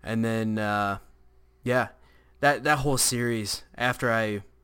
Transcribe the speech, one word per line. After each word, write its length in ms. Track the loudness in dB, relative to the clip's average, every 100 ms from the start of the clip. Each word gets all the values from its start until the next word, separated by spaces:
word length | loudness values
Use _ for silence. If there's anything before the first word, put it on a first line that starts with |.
And 220 | -4 -2
then, 340 | 0 0 0 -2
uh, 400 | 0 0 0 -4 -10 -20 -20 _ -20 _
yeah, 260 | -2 0 0 -8 -20 -20 _ 0
that, 240 | 2 2
that 140 | 2 2
whole 200 | 2 2
series, 640 | 2 0 0 -2 -4 -8 -10 -2
after 340 | -2 0 0
I 320 | 0 0 -4 -8 _